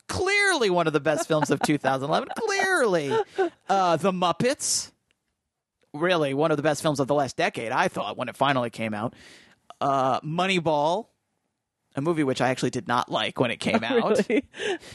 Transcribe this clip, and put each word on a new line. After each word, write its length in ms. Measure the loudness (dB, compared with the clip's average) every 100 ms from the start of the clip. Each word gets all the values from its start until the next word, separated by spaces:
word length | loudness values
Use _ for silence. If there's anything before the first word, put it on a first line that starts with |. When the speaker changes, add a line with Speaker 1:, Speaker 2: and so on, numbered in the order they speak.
| -8
Speaker 1:
Clearly 600 | -2 0 2 2 2 2
one 160 | 2 2
of 40 |
the 60 | 2
best 280 | 2 0 0
films 220 | 0 0
of 100 | 0
two 180 | 0 0
thousand 300 | 0 -2 0
eleven. 200 | -2 -2
Speaker 2:
<laughs> 40 | -6
Speaker 1:
Clearly. 720 | -4 0 2 2 2 2 0 -2 -2 -2 -4 -4 -2
Uh, 280 | 2 2 2
The 140 | 0
Muppets. 800 | 0 0 0 0 -2 -2 -4 -6 _ _ _ _ _ _ _ _ _ _
Really 400 | -4 0 2 0
one 160 | 0 0
of 60 | 2
the 60 |
best 200 | 0 0
films 180 | 0 0
of 80 | 0
the 60 |
last 220 | 0 0 -2
decade, 360 | -4 -2 -4
I 160 | 0 0
thought, 280 | -2 -6 -6
when 120 | -6
it 80 | 0
finally 340 | 2 2 -2
came 220 | -4 -6
out. 200 | -4 -6 -8 -20 -20 -20 _ -20 -6
Uh, 400 | -2 0 2 0
Moneyball. 840 | -2 -2 0 2 2 2 2 0 -6 _ _ _ _ _ _ _ _ -4
A 40 |
movie 220 | -2 0
which 180 | 0 2
I 80 | 0
actually 180 | 0 -2
did 180 | -2 -2
not 240 | -2 -2
like 300 | -2 -2 0
when 100 | 0
it 60 | 0
came 220 | -2 -2
Speaker 2:
<laughs> 100 | 0
Oh, 200 | 0 0
Speaker 1:
out, 180 | 0 2
Speaker 2:
really? 160 | 0 -2 -8 -6 -6 -10